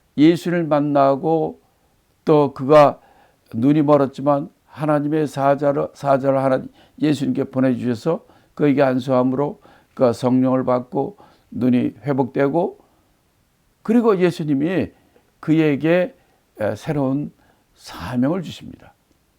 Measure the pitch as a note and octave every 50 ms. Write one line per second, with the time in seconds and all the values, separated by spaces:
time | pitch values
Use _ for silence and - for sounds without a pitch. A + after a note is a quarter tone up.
0 | _ _ _ - C#3+ D#3+ F3 D#3 - F3 E3+ F3 E3+ D3 D#3 D3 C#3+ D3 C#3+ C#3+
1 | C#3 C#3 C#3 C3+ - D#3 E3 D#3+ D#3 D#3+ - - _ _ _ _ _ _ _ _
2 | _ _ _ _ _ - D#3+ D3+ D3 C3+ C3+ - C3+ B2+ D3+ D3+ D3 C3+ - -
3 | _ _ _ _ _ _ _ _ _ _ - A2+ A#2 C#3 D3 D#3 D3 C#3+ D3+ C#3+
4 | C#3 B2+ - - C3+ D3 C#3+ C#3+ D#3 F#3 - _ _ _ - - D3 D3+ D3+ D3
5 | C#3+ D3 D3+ D#3 D#3 C3+ - C#3+ C3+ C#3 C#3+ C#3 D3 C#3+ C#3+ D3 D#3 - - -
6 | - C#3 C#3 C3+ C3 C#3 C3+ C3+ C3 C3+ C3 C3 - - - _ _ _ _ -
7 | C3 D3+ D3+ B2+ C#3 C3 B2+ C3+ C3+ C3 - C3 C3 C3+ B2+ A2+ A2 B2 A#2+ A2
8 | - D#3+ E3 G#3+ - _ _ _ _ _ _ - D#3 D3 C3+ C#3 C#3 C3 B2+ B2+
9 | B2 C3+ C3 B2+ B2+ C3 B2+ C3 C#3+ D3 - - _ - - _ _ _ _ -
10 | C3 B2 A#2 - - B2+ B2 B2+ B2+ C3 B2+ C3 C3 B2+ B2 B2+ B2 - - C#3
11 | C#3 C#3 - - - _ _ _ _ _ - G#2 A#2+ B2+ B2 B2 A#2+ - - -
12 | - C3+ C#3+ C3 C#3 A2+ - - C#3 C#3+ C#3+ E3 F3+ - G4 - _ _ _ _
13 | _ _ _ _ _ _ _ _ _ _ _ _ _ _ _ _ _ - A3 A#3+
14 | A3 A#3 G#3 F3+ F3+ F3 E3 - E3 D3 D3 C3+ D3 E3+ F#3+ E3 A2 - - _
15 | _ _ _ _ _ _ _ _ - - D#3 D#3+ D#3+ D#3 C#3+ C3 C#3+ D#3+ E3+ F3+
16 | F3+ - - _ _ _ _ _ _ _ _ - G#2+ G2+ G#2+ G#2 - - D#3 D3
17 | C#3 C3 C3+ C#3+ D3 - - _ _ _ _ _ _ _ _ _ - - - -
18 | E2+ - B2+ B2 B2+ C#3 E3+ F#3+ E3 - - - A#2+ - - - - - _ _
19 | _ _ _ _ _ _ _